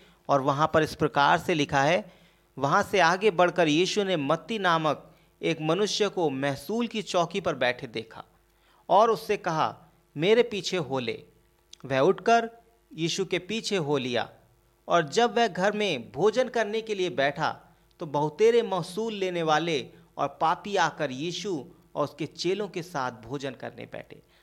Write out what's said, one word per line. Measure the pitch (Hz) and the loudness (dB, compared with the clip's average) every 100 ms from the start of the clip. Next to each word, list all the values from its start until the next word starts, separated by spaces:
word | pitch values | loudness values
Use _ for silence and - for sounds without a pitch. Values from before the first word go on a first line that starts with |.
| - _ - | -20 _ 0
और | 143 | 2
वहाँ | 135 139 160 | 2 2 2
पर | 160 | 2
इस | 151 - | 0 0
प्रकार | 156 - 143 170 | 0 4 4 4
से | 165 | 2
लिखा | 170 143 143 | -2 0 2
है, | 139 185 214 - _ _ _ - | 2 2 -2 -18 _ _ _ -6
"वहाँ | 139 180 | 0 2
से | 202 202 | 2 4
आगे | 165 185 214 | 4 4 0
बढ़कर | 170 180 175 165 | 4 2 4 2
यीशु | 151 180 214 | 4 2 0
ने | 190 175 | 0 -2
मत्ती | 139 160 - 226 | 0 -2 -2 -2
नामक | 185 165 156 135 - _ _ _ | 2 2 2 -2 -6 _ _ _
एक | 170 151 | -4 -2
मनुष्य | 156 170 208 - 208 | 0 0 0 0 -2
को | 190 160 | 0 -2
महसूल | 135 139 135 - 220 233 | 0 -4 -4 -6 -4 -4
की | 226 | -6
चौकी | 175 185 165 196 | -2 0 0 0
पर | 180 139 | -4 0
बैठे | 127 123 127 | 0 0 -6
देखा | 120 110 - - _ _ _ _ _ - | -10 -10 -16 -20 _ _ _ _ _ 2
और | 180 226 | 4 4
उससे | 208 - 202 | 2 -2 -4
कहा, | 185 160 120 - - _ _ 143 | -2 -2 -2 -4 -20 _ _ -2
'मेरे | 170 226 | 2 4
पीछे | 240 208 165 185 | 4 -2 -4 -4
हो | 131 131 | -2 -4
ले।' | 117 110 - _ _ _ _ - 127 | -4 -8 -12 _ _ _ _ -20 -2
वह | 131 | 2
उठकर | 151 190 185 233 226 - _ _ _ | 4 2 4 2 2 -10 _ _ _
यीशु | 196 165 165 190 | -6 -4 -2 -2
के | 180 | -4
पीछे | 180 220 220 196 | -4 -6 -2 -2
हो | 147 147 | 0 -2
लिया। | 127 117 104 - _ _ _ _ - | 0 -2 -4 -10 _ _ _ _ 0
और | 170 156 | 0 2
जब | 156 233 214 | 2 2 2
वह | 233 | 0
घर | 170 196 | 0 -2
में | 208 208 139 113 | 0 -2 -2 -6
भोजन | 131 196 220 247 | 0 2 2 -2
करने | 233 208 220 | -2 -2 -4
के | 220 202 | -4 -4
लिए | 180 | -2
बैठा, | 123 139 143 139 - - _ _ _ | 0 0 0 -2 -4 -14 _ _ _
तो | 165 | -6
बहुतेरे | 143 151 151 220 233 | -2 -2 2 4 4
महसूल | 220 185 170 180 226 | 2 -2 -4 -6 -6
लेने | 208 190 175 | -2 -4 -2
वाले | 160 151 170 151 113 - - - | 2 2 2 -2 -4 -16 -20 -6
और | 139 | -6
पापी | - 160 175 208 196 | 0 0 0 -2 0
आकर | 160 - 147 | 0 0 -6
यीशु | 127 165 170 208 165 - - _ 151 | -4 -8 -8 -6 -8 -8 -20 _ -6
और | |
उसके | - - 156 | -6 -6 -10
चेलों | - 170 196 202 | -6 -4 -4 -4
के | 175 | -8
साथ | 165 151 127 | -8 -6 -6
भोजन | 117 113 139 135 | -6 -10 -8 -8
करने | 127 120 117 117 | -10 -14 -14 -16
बैठे।" | - - - _ _ | -14 -16 -20 _ _